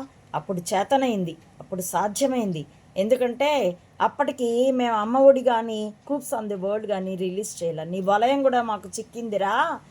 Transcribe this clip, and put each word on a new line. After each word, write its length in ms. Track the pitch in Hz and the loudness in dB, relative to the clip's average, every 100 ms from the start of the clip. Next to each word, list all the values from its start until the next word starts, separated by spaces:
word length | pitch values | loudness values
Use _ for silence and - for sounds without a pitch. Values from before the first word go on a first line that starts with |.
| 269 - - | -6 -18 -10
అప్పుడు 260 | 147 151 185 | -10 -6 -8
చేతనైంది, 760 | 175 190 196 269 262 208 170 160 - - | -2 -2 2 2 2 -2 -4 -8 -18 -20
అప్పుడు 220 | - 185 | -12 -8
సాధ్యమైంది. 840 | 180 175 202 196 269 254 208 160 143 - _ - | -4 -2 -2 0 0 0 -2 -4 -8 -16 _ -2
ఎందుకంటే 840 | 208 247 247 233 285 285 190 175 - - | 2 2 2 0 0 2 0 -2 -12 -2
అప్పటికి 680 | 202 - 285 262 240 233 262 | -2 0 -4 -2 0 2 2
మేము 240 | 254 240 | 2 0
అమ్మ 240 | 220 214 254 | 0 0 6
ఒడి 220 | 269 269 | 8 8
కానీ 540 | 247 233 226 214 214 208 - | 4 0 -2 -6 -8 -10 -6
Coops 220 | 285 254 240 | -6 -4 -8
on 60 | 214 | -6
the 80 | 202 | -6
World 220 | 190 214 214 | -4 -4 -2
కానీ 300 | 196 190 185 | -4 -4 -4
రిలీజ్ 460 | 185 185 214 - | -4 -4 -8 -6
చేయలే. 220 | 170 156 | -6 -6
నీ 160 | 160 185 | -6 -4
వలయం 420 | 185 202 240 277 | 2 2 4 4
కూడా 200 | 262 247 | 2 2
మాకు 260 | 233 208 190 | 0 -4 -8
చిక్కిందిరా 920 | 185 214 233 233 202 196 233 330 269 - | -12 -12 -10 -6 -2 0 0 0 -2 -12